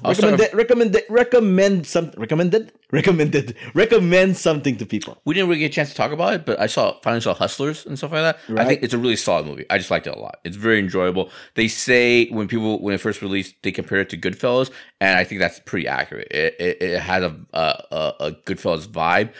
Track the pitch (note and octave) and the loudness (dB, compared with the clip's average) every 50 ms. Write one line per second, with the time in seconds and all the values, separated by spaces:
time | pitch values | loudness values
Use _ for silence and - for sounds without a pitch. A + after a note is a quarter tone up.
0 | - - F#3 F#3+ G#3 G#3+ G3 F#3 A3 - - G#3 A#3 A#3 B3 A#3+ A#3 G#3+ F#3 A3 | -2 0 2 4 4 4 6 4 4 2 2 0 2 4 4 4 4 4 2 0
1 | - - G#3+ A#3+ B3 A#3+ B3 B3 A3 G3 F#3 F#3 G3 G3+ G3 F3+ D3+ - - F3 | 2 2 2 2 4 4 4 4 4 4 4 4 4 4 4 2 0 0 -2 -2
2 | E3 D3+ - - A2+ G#2+ D#3 D#3+ F3+ F3+ F3 A3+ A3+ - - _ _ - - - | -2 -4 -6 -8 -4 -2 0 2 2 2 2 0 0 -2 -16 _ _ -2 0 2
3 | - G3 F3+ D#3+ D3+ D3 - C#3+ A2 A#2+ A#2 - - - - D3 A3 A3 A#3 G#3+ | 4 4 4 4 2 2 0 0 -2 -4 -8 -12 -10 -2 0 2 4 4 4 4
4 | F3+ E3+ F3 F#3 F#3 F#3+ F3+ - - E3+ D#3 C#3+ C3+ C#3+ A#2+ G#2 A2+ - A2+ G#2 | 4 6 4 4 4 4 2 2 2 0 0 0 0 -2 -2 -4 -4 -4 -6 -6
5 | - - - _ - C#3+ D#3 G3 F#3+ F3 F3 D3+ D#3 D#3 D3 E3 D3 C#3+ - - | -6 -8 -14 _ -4 -2 0 0 2 2 2 0 0 -2 0 -2 -2 -2 -2 -2
6 | - C3 D3 D#3 E3+ G3 G#3+ F3 D#3+ - G#2+ - G#2+ A2 - - A2+ G2+ - - | -2 -2 -2 -2 0 0 0 -2 -2 -2 -2 0 0 -2 0 0 0 0 -2 -2
7 | - - A#2 A#2 - G#2 F2 - F#2+ G2 - - C#3 D3 D#3 D3+ - - C#3+ C3+ | -2 -2 -2 0 0 -2 -2 0 -2 -4 -2 -4 -4 -4 -6 -8 -10 -12 -10 -10
8 | - C#3+ D#3+ D#3 D#3+ D#3+ D#3 - - - A2 A2 A#2 C3 C#3+ C#3 C3 A2 B2 A#2+ | -8 -4 -2 -2 0 0 -2 -4 -6 -4 -2 0 2 2 0 0 -2 -2 -2 0
9 | A#2+ B2 A2+ G#2 - - F2+ E2 D2+ D2+ C#2 C2+ C#2 - F#2 G2+ F#2 - F2+ D#2+ | 0 0 0 0 0 0 0 0 -2 -4 -10 -10 -6 -2 -2 -2 0 0 -2 -2
10 | - C#2+ - G#1 G#1+ G#1 - - - E2+ F2+ G2+ G#2+ A2+ A2+ G#2+ G2 F#2 F#2+ F#2+ | -2 -6 -10 -10 -12 -14 -14 -14 -14 -12 -8 -2 0 2 2 2 2 0 0 0
11 | F2+ F#2 F2+ F#2+ E2+ - - - - - - - A2+ A2 - - - - B2+ B2 | 0 0 0 -2 -4 -6 -8 -20 -20 -8 -4 -2 -2 -2 -2 -2 0 2 4 4
12 | A#2+ A#2+ A#2+ A#2+ A#2 - A#2+ A2 G#2 F#2 A#2 A2+ A2 A2 G#2+ - - G2+ G2 F#2 | 4 4 4 4 2 2 -2 -6 -4 -4 -2 -2 -2 -2 -2 -2 -2 -2 -4 -2
13 | - A2 G2+ - G#2 F#2+ G2 G2 F#2 - - _ - G2 F#2 - F2+ - - G2 | -2 -4 -4 -4 -6 -4 -4 -4 -4 -6 -10 _ -6 -6 -6 -6 -4 -2 0 -2
14 | F#2+ - - E2 - F#2 F#2 - - B2 B2 B2+ C3 - - - - - _ - | -2 -2 -6 -6 -6 -6 -4 -2 -2 0 0 0 -2 -2 -6 -16 -20 -16 _ 0
15 | G2 F#2+ F#2+ F2+ F2+ - G#2+ F#2+ F2+ E2+ - - - - - F#2 D2 B1 C2+ C2 | 2 2 4 2 2 0 -2 -2 -2 -2 -2 -6 -12 -8 -6 -4 -4 -2 -2 -4
16 | C#2 - - - - - - D2 D#2 E2 - - F2 F2+ - - F2+ F2+ F2 E2+ | -4 -6 -8 -14 -10 -6 -4 -2 -2 -2 -2 -2 -4 -4 -2 -2 -2 -4 -4 -4
17 | D#2+ F2+ F#2 F#2+ F#2 E2+ D2+ - - - - D#2+ D#2+ D#2 - - - - - D#2 | -2 -2 -2 0 0 -2 -4 -8 -14 -8 -4 -2 0 0 -2 -4 -6 -8 -6 -4
18 | D#2 D2 - - C#2+ D#2 D#2 - - - F#2+ - - G2 E2+ D#2+ D2+ - - E2 | -4 -4 -4 -4 -6 -8 -8 -8 -10 -10 -8 -6 -4 -4 -4 -4 -6 -8 -6 -2
19 | D#2+ E2 F2 G2 G#2+ A2 - | 0 2 2 2 0 -2 -6